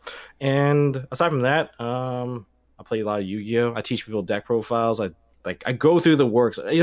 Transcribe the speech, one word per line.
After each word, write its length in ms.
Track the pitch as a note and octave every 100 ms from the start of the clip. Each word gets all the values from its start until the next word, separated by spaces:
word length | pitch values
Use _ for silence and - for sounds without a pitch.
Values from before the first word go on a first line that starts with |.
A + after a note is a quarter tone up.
| - - - -
And 680 | C3+ C#3 C#3+ D3 C#3+ C3 C3
aside 180 | - E3+
from 140 | C#3
that, 360 | B2+ D#3 - -
um, 680 | A#2 B2 B2+ B2 B2 A#2+ - _ _ -
I 40 |
play 180 | - A2+
a 40 |
lot 160 | G#2 G#2
of 60 | F#2+
Yu-Gi-Oh! 480 | G#2 G#2 A#2 A#2+ A2+
I 60 |
teach 240 | - A#2+ -
people 160 | G#2+
deck 240 | F2+ G#2 -
profiles. 520 | A#2 G#2+ A#2 A2+ A2
I, 120 | F#2+ - _ _
like, 180 | F2+ F2 -
I 80 |
go 260 | B2 D#3 E3+
through 160 | E3 D3
the 100 | B2+
works. 320 | A#2 A#2 - G2 D#3+